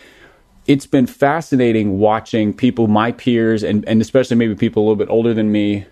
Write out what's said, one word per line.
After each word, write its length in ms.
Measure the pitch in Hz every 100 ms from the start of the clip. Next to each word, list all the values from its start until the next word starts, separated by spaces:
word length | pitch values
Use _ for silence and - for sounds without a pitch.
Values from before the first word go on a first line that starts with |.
| - - - _ _ _ -
it's 180 | 139 -
been 220 | 139 123
fascinating 920 | - 139 156 - 135 120 110 104 95
watching 560 | 107 110 - 117 107
people, 340 | 98 127 117 110
my 240 | 107 117
peers, 520 | 120 - 117 113 110
and, 240 | 90 104 101
and 140 | 110
especially 340 | 110 131 123 117
maybe 180 | 117
people 300 | 98 113 107
a 20 | 107
little 120 | 104
bit 120 | 104
older 240 | 113 117
than 180 | 110 107
me, 340 | 107 104 101 98